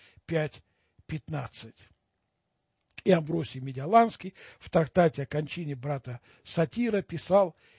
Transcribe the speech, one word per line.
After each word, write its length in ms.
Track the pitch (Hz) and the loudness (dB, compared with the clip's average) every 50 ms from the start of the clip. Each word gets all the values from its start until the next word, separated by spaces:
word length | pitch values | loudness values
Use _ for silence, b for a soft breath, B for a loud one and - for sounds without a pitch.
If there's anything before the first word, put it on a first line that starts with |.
| b b b b b | b b b b b
пять 360 | - 170 160 156 151 - - - _ _ _ _ _ _ _ _ | -4 -4 -2 -2 -4 -6 -14 -20 _ _ _ _ _ _ _ _
пятнадцать. 840 | - 156 151 - - 156 143 127 - - - - 226 - _ - _ _ _ _ _ _ _ _ _ _ _ _ _ _ _ _ _ _ _ _ _ - - - | -10 -10 -10 -8 -8 -8 -8 -8 -10 -12 -14 -16 -16 -18 _ -20 _ _ _ _ _ _ _ _ _ _ _ _ _ _ _ _ _ _ _ _ _ -20 -4 2
И 60 | 208 | 4
Амвросий 500 | 185 165 156 147 165 170 147 - - 131 | 4 4 2 -2 -4 -4 -4 -6 -8 -10
Медиаланский 720 | 127 135 127 131 135 165 214 233 233 220 - - - 190 B B B B B B | -10 -10 -10 -8 -4 4 6 6 6 6 2 -6 -12 -14 B B B B B B
в 100 | - - | -16 0
трактате 540 | - 165 156 135 - 180 175 160 - 143 139 | 2 2 2 4 4 4 4 4 4 0 -6
о 20 | |
кончине 480 | - - 151 156 135 - 170 170 147 139 | -6 -4 -6 -6 -6 -8 -8 -8 -8 -8
брата 440 | 127 120 143 147 135 - 123 120 - b b b b b | -8 -6 -6 -6 -6 -8 -10 -14 -14 b b b b b
Сатира 580 | - - 175 165 - - 226 240 233 208 196 | -6 -2 0 0 0 0 -2 -2 0 0 -2
писал: 540 | - - 170 156 - - 180 202 190 170 - b b b b | -2 -4 -8 -10 -2 4 4 4 4 4 0 b b b b